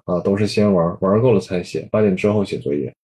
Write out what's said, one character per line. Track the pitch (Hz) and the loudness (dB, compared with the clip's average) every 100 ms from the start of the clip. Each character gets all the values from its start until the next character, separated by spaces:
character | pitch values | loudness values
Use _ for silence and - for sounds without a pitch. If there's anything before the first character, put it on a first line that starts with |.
啊， | - 90 | -6 -2
都 | 98 98 | 0 0
是 | 104 | 0
先 | 107 104 | 2 2
玩， | 92 85 82 | 2 0 0
玩 | 95 107 | 0 2
够 | 127 | 4
了 | 101 | 2
才 | - 90 | 0 -6
写， | 85 80 - | -6 -8 -4
八 | 110 | 0
点 | 107 | 2
之 | 92 104 | 2 0
后 | 104 | 0
写 | 98 65 | -2 -4
作 | 73 | -4
业。” | 73 - - | -4 -6 -10